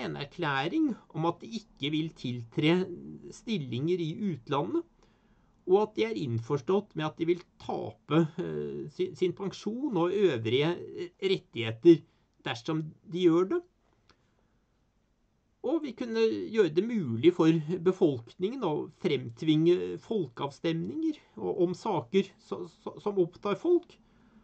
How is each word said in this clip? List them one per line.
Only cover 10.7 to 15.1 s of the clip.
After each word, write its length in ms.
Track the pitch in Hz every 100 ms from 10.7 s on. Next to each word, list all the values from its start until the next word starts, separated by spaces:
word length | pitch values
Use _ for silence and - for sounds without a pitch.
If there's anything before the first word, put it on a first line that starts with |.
eh, 360 | 175 - - 175 _
rettigheter 840 | 190 185 - 113 110 113 170 160 - _ _ _
dersom 380 | 147 120 - 156 156 - -
de 160 | 175
gjør 240 | 175 165 190
det. 140 | 349 - _ _ _ _ _ _ _ _ _ _ _ _ _ _